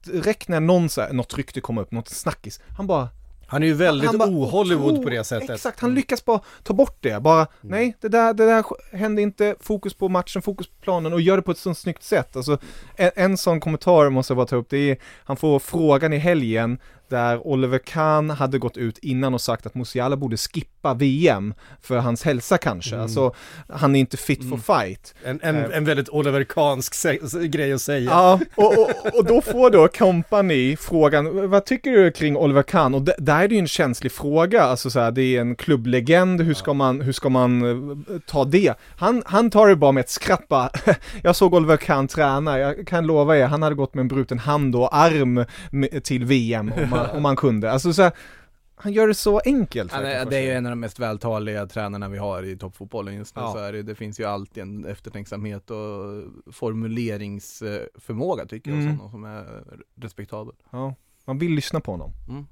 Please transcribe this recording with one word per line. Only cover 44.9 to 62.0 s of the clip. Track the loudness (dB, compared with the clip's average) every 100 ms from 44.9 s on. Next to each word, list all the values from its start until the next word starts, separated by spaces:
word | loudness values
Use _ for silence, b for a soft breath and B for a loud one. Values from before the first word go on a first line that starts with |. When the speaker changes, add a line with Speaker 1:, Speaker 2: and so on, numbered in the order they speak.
| 4
Speaker 1:
arm | 4 4 2 0 -2 B B
med, | -4 -4 -4
till | -4 -4 2
V | 0 2
M | -4 -4 -4
om | -2
man, | -2
Speaker 2:
<laughs> | -2
Speaker 1:
om | -2
man | 0 2
kunde. | 0 0 -2
Alltså | -2 0
så | 4
här, | 4 B B B B _ _ _
han | -4
gör | 2 2
det |
så | 2 2 2 2
enkelt | 0 0 -4 -6
Speaker 3:
Han | -6 -4
är, |
Speaker 1:
verkar | -4 -4
Speaker 3:
det | -2
är |
ju | -2
Speaker 1:
förstå. | -4
Speaker 3:
en | -4
av |
de | -6
mest | -10 -8
vältaliga | -6 -6 -4 -4 -6 -8 -8
tränarna | -8 -8 -8 -10
vi | -8
har | -8 -8
i | -10 -12
toppfotbollen | -14 -16 -12 -12 -10 -12
just | -14 -12
nu, |
Speaker 1:
Ja. | -10
Speaker 3:
så | -8
är | -10
det, | -12
det | -12 -12
finns | -14 -8
ju | -8
alltid | -8 -10 -16
en | -14 -14 -14
eftertänksamhet | -14 -14 -16 -14 -12 -10 -12 _
och | -12 -12 -12 -14 -14 -18 -20 -20
formuleringsförmåga, | -10 -8 -6 -6 -6 -6 -8 -10 -12 -16 -14 -10 -10 -12 _ -12 -8 -6 -6 -10
tycker | -14 -8
jag, | -4
Speaker 1:
Mm. | -4 -6
Speaker 3:
som, | -10
som | -18
är | -16 -16 -16 -20 -20 -20 -20 _
respektabel. | -18 -16 -16 -14 -16 _ _
Speaker 1:
Ja, | -12 -12 -12 _ _ -10
man | -6
vill | -2
lyssna | -4 -4 -8
på | -8
honom. | -10